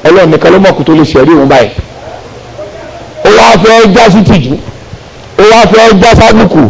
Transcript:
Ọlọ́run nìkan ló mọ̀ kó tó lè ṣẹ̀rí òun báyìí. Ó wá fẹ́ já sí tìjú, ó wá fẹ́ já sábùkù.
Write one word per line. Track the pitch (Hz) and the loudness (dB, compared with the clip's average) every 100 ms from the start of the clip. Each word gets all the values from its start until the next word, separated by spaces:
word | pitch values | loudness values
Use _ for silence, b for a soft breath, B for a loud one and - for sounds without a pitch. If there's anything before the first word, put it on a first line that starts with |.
Ọlọ́run | 160 185 170 | 0 2 2
nìkan | 156 170 | 0 2
ló | 185 | 2
mọ̀ | 190 | 2
kó | 165 | 0
tó | 147 | 0
lè | 156 | 0
ṣẹ̀rí | 147 135 139 160 | 0 0 2 2
òun | 135 | 2
báyìí. | 139 117 - - - - - - - - - 622 - - - - - 605 | 0 0 -6 -14 -16 -20 -20 -20 -20 -20 -18 -18 -18 -20 -20 -20 -10 -2
Ó | |
wá | 427 233 220 | 0 2 0
fẹ́ | 214 226 226 190 | 2 2 2 2
já | 226 | 2
sí | 196 | 2
tìjú, | 170 190 127 147 - - - - - - - - | 2 0 -2 -8 -10 -18 -20 -20 -20 -20 -12 -2
ó | |
wá | 202 220 208 | 2 2 2
fẹ́ | 220 226 202 | 2 2 2
já | 233 220 | 2 2
sábùkù. | 220 220 214 156 | 2 2 0 0